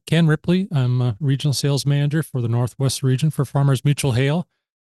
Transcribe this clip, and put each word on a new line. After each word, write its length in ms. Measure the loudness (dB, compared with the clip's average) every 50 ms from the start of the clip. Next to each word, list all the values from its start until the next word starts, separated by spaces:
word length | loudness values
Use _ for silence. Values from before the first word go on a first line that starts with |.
| _
Ken 200 | 0 2 2 4
Ripley. 420 | 4 2 0 0 0 0 0 0 -2
I'm 300 | 0 0 0 0 0 0
a 160 | 0 -2 -2 -2
regional 340 | -2 -2 -2 0 0 -2 -2
sales 320 | 0 -2 -2 -2 0 0
manager 360 | 0 0 0 0 0 -2 -2
for 200 | -4 -4 -6 -4
the 60 | -2 -2
Northwest 540 | 0 0 -2 -2 -4 -2 -2 -2 -2 0
region 280 | 0 0 0 2 0 -2
for 160 | 0 -2 -4
Farmers 360 | -2 0 0 2 2 2 2
Mutual 300 | 0 0 0 0 0 0
Hail. 340 | 0 0 0 0 -2 -4 -6 _ _ _ _ _ _ _